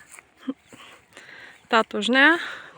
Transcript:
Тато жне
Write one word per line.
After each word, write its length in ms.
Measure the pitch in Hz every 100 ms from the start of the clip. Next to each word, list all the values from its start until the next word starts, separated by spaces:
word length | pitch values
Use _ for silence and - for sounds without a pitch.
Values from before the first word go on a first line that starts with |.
| - - _ _ - - _ - - - _ - - - - - _
Тато 340 | 226 214 214
жне 380 | 208 262 294 339 - - -